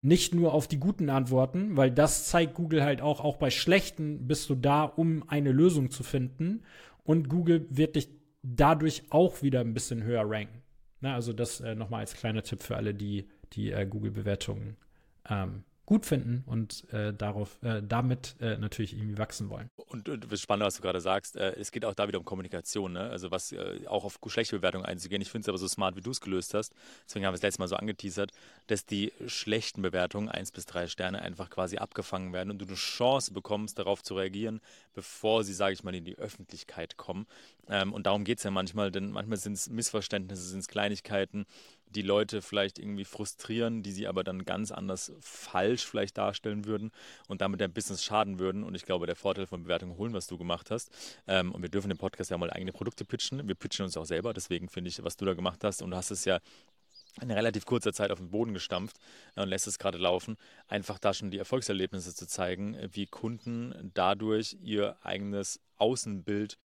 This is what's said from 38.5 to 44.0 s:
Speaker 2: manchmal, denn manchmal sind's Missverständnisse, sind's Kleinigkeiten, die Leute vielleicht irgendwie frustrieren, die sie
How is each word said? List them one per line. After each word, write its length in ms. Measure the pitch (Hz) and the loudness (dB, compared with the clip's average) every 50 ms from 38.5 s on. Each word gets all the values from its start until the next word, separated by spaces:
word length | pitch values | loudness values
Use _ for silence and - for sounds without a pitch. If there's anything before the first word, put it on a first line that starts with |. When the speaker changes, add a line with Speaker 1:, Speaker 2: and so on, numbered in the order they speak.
| 98 | 0
Speaker 2:
manchmal, 400 | 95 95 90 87 107 104 98 90 | 0 0 0 0 0 0 0 0
denn 180 | 98 95 101 | -2 -4 -4
manchmal 260 | 104 101 101 110 110 | -4 -6 -4 -4 -4
sind's 320 | 98 - 104 104 95 - - | -4 -4 -6 -4 -4 -6 -4
Missverständnisse, 760 | 113 113 113 - - 110 95 - - 101 95 92 98 92 90 | -4 -4 -4 -2 -2 -2 -2 -2 -4 -4 -4 -4 -10 -10 -10
sind's 240 | 90 92 95 92 - | -8 -8 -8 -8 -6
Kleinigkeiten, 760 | - 104 101 101 104 95 - - 107 98 98 - - 101 101 _ - - - - - _ _ | -2 0 0 0 0 -2 -6 -4 -2 -2 -2 0 -4 -8 -8 _ -12 -20 -20 -20 -20 _ _
die 140 | _ 101 107 101 | _ -8 -4 0
Leute 380 | 95 98 104 107 104 - 107 | 2 4 4 2 2 -2 -8
vielleicht 380 | 95 - - 104 98 98 - - | -6 -2 0 0 0 0 -2 -8
irgendwie 260 | - 101 101 98 98 | -10 -8 -6 -8 -8
frustrieren, 800 | - - - 110 - - _ - - 110 117 117 113 117 113 98 | -10 -8 -8 -8 -8 -8 _ -8 -4 -2 0 0 0 0 -2 -6
die 100 | 101 95 | -6 -6
sie 140 | 95 | -6